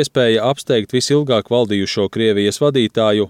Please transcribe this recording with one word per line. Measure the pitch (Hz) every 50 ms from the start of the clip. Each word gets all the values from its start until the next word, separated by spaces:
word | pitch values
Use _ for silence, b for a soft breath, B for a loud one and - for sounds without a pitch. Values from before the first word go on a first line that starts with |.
iespēja | 147 - - 139 123 117 113 110 107 127
apsteigt | 139 - - - 135 113 101 - -
visilgāk | 127 - - 143 147 151 135 123 107 - -
valdījušo | 117 123 120 101 104 101 98 - - 110 101 92
Krievijas | - 113 113 110 104 101 101 101 101 - 147
vadītāju | 147 135 131 113 104 - 113 110 107 104 107 101